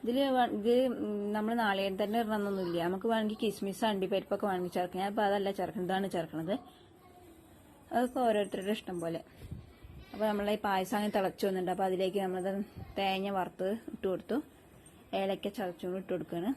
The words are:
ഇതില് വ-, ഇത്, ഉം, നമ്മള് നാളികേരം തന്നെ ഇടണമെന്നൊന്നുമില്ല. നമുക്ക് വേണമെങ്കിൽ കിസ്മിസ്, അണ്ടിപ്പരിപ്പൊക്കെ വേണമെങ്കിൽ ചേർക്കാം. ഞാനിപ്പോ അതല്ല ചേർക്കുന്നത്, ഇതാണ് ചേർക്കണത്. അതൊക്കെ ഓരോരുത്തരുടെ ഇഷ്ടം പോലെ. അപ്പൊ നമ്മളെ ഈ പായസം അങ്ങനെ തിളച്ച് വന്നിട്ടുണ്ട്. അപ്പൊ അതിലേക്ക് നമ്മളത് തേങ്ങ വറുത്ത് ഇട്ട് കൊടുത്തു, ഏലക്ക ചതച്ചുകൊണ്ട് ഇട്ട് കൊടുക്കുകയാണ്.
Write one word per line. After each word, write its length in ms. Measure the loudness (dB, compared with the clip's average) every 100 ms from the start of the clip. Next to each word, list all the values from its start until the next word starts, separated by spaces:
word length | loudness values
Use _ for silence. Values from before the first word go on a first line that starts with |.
ഇതില് 220 | 0 2 4 4
വ-, 140 | 4 2
ഇത്, 160 | 4 4 4 0
ഉം, 280 | -2 -2 -2 0
നമ്മള് 180 | 0 2
നാളികേരം 380 | 2 2 0 0
തന്നെ 160 | 0 2
ഇടണമെന്നൊന്നുമില്ല. 580 | 2 0 0 0 0 0 0
നമുക്ക് 200 | 0 2
വേണമെങ്കിൽ 260 | 2 2 0
കിസ്മിസ്, 420 | 0 0 -4 0 0
അണ്ടിപ്പരിപ്പൊക്കെ 560 | 0 2 0 0 0 2
വേണമെങ്കിൽ 240 | 0 0 0
ചേർക്കാം. 240 | -2 -2
ഞാനിപ്പോ 200 | -2 2 2
അതല്ല 220 | 4 0 0
ചേർക്കുന്നത്, 320 | -4 -2 0
ഇതാണ് 200 | 0 0
ചേർക്കണത്. 400 | -2 -4 -4 -2 -4 -4 -20 -20 -20 -20 -20 -20 -20 -20 -20 -20 -20 -4
അതൊക്കെ 260 | 0 0 2 2
ഓരോരുത്തരുടെ 480 | 4 2 -2 -2 -2
ഇഷ്ടം 180 | -2 -4
പോലെ. 160 | -4 -4 -8 -18 -14 -14 -14 -20 -20 -18 -16
അപ്പൊ 120 | -2 0
നമ്മളെ 220 | 2 2 0
ഈ 20 | 2
പായസം 300 | 2 2 0
അങ്ങനെ 140 | 2 2
തിളച്ച് 280 | 2 2 0
വന്നിട്ടുണ്ട്. 260 | 2 0
അപ്പൊ 100 | 0 2
അതിലേക്ക് 320 | 2 2 0 -2
നമ്മളത് 260 | -2 -2 -2 -6 -10 -10 -2
തേങ്ങ 320 | 0 0 0 -2
വറുത്ത് 300 | -2 -2 -2 -2 -6
ഇട്ട് 120 | -4 -2
കൊടുത്തു, 260 | -2 -2 -4 -4 -16 -20 -20 -20 -20 -6 -2
ഏലക്ക 280 | 0 -2 -4 -4
ചതച്ചുകൊണ്ട് 420 | -6 -4 -4 -4
ഇട്ട് 100 | -2
കൊടുക്കുകയാണ്. 400 | -4 -2 -2 -2